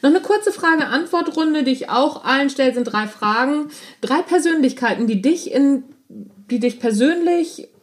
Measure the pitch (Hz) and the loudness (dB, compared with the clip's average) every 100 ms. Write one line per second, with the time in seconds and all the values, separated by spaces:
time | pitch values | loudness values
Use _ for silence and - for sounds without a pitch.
0 | 269 339 - 415 415 - 330 320 - 240 | 4 2 2 0 0 0 0 2 0 -2
1 | 339 349 330 320 311 302 269 262 - - | -2 -2 -2 -2 0 0 0 -2 -2 0
2 | 294 - 240 269 277 277 262 240 240 208 | 0 0 -2 0 0 2 0 0 -2 -2
3 | 214 - 208 220 254 294 294 - - - | -4 -4 -2 0 0 -2 -6 -12 -20 -10
4 | 220 277 370 349 320 330 262 - 233 180 | -2 -2 2 0 2 2 0 0 -2 0
5 | 226 208 226 339 - - 277 277 - - | 0 0 0 0 -2 2 2 2 -4 -20
6 | _ 214 196 - - 240 240 - 240 208 | _ -20 -20 -20 -6 -2 -2 -2 -2 2
7 | 262 349 339 349 330 - - _ | 2 2 0 0 -2 -8 -20 _